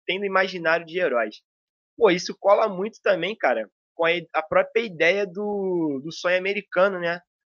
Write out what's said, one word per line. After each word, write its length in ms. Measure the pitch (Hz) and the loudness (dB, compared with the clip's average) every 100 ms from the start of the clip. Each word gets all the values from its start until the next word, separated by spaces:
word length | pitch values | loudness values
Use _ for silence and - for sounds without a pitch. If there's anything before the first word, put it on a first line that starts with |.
| - | -6
tem 120 | 185 | -4
no 80 | 202 | 0
imaginário 600 | 190 190 180 165 170 165 | 0 0 -2 -2 -2 -2
de 120 | 175 | -4
heróis. 440 | 170 120 110 - _ _ _ _ _ - | -2 0 -2 -6 _ _ _ _ _ 2
Pô, 120 | 214 | 4
isso 260 | 180 - 190 | 4 -2 -2
cola 300 | 196 208 220 | 2 4 2
muito 300 | 185 214 - | -2 -6 -2
também, 340 | 220 180 175 226 | 0 0 -2 -2
cara, 340 | 139 113 107 _ _ | 0 0 -4 _ _
com 120 | - 165 | -2 0
a 80 | |
i-, 140 | 175 165 | 0 -2
a 80 | 156 | -4
própria 400 | - 185 185 226 | 0 2 2 0
ideia 460 | 233 160 165 196 202 | -2 0 2 2 -2
do, 760 | 180 208 208 190 175 156 135 | -4 -4 -4 -2 -2 -2 -4
do 80 | 160 | -8
sonho 260 | - 180 185 | -6 -2 0
americano, 600 | 190 208 - 180 196 180 | 0 -4 -2 2 2 2
né, 200 | 170 175 - _ | -4 -4 -10 _